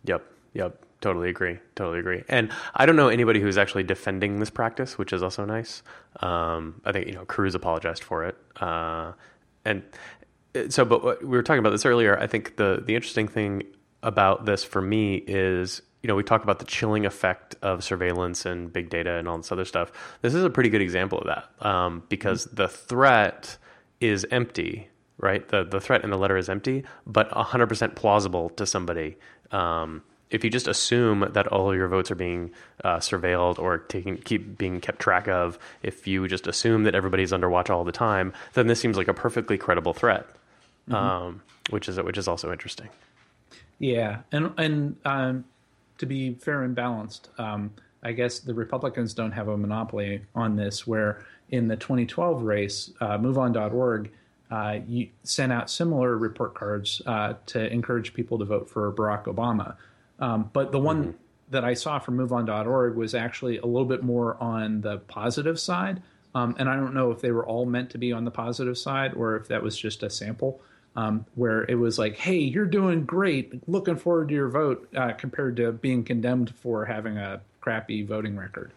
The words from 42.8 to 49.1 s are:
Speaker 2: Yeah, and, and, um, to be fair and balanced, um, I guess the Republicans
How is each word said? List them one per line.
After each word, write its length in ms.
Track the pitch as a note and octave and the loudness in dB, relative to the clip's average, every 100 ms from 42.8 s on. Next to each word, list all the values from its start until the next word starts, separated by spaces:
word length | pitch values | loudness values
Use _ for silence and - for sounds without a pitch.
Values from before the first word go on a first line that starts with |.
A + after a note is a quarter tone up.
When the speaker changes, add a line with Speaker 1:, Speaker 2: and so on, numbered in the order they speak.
| G#2+ - _ _ _ _ _ - - _ | -16 -20 _ _ _ _ _ -20 -20 _
Speaker 2:
Yeah, 420 | C#3 A#2+ A2 G#2 - | -2 0 0 -4 -4
and, 200 | D3 D#3+ - | -2 -2 0
and, 380 | D#3 D3+ D3 - D3 | 0 0 -2 -4 -2
um, 400 | C3+ C3 B2+ B2 _ _ _ _ _ | 0 0 -2 -8 _ _ _ _ _
to 60 | C3+ | -6
be 280 | C3+ C3 | -4 -4
fair 300 | B2 - C#3+ | -4 -4 -2
and 120 | B2+ B2 | -2 -2
balanced, 540 | B2 A#2 G#2 - - - | -2 -4 -8 -14 -18 -10
um, 340 | A2 G#2 G2+ G#2 _ _ | -6 -4 -6 -10 _ _
I 80 | A#2 | -8
guess 280 | A#2 B2 B2 | -2 -2 -2
the 140 | B2+ | -8
Republicans 600 | A#2 A2+ C3 C3+ B2 A#2 | -6 -4 -2 -4 -2 -4